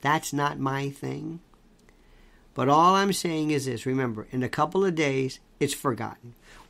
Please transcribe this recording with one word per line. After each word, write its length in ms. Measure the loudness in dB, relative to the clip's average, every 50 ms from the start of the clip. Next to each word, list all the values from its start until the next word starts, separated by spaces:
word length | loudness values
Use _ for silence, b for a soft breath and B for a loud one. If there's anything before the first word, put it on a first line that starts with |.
That's 320 | 0 0 0 0 0 -2
not 260 | -2 0 0 0 -2 -2
my 300 | -2 -2 -2 -2 -4 -4
thing. 520 | -6 -8 -8 -8 -6 -8 -8 -10 -10 -12 -14 _ -20 _ _ _ _ _ b b b b b b b b b b b b b b _
But 160 | 0 2 4
all 240 | 6 6 6 6 6
I'm 180 | 6 4 2
saying 380 | 0 0 -2 -2 -2 0 0 0
is 160 | 0 0 0
this. 180 | -2 -6 -4 -2
Remember, 420 | -2 0 0 -2 -2 -4 -8 -10 -6
in 120 | -4 -2
a 60 | -2 -2
couple 380 | 0 0 0 0 2 2 0
of 80 | 2 2
days, 440 | 0 0 0 0 0 -2 -4 -6 -10 -18 _ _ -4
it's 160 | -2 -2 -2
forgotten. 600 | -2 -2 -2 -2 -2 -4 -8 -10 -14 -18 -20 -20 b b b b b b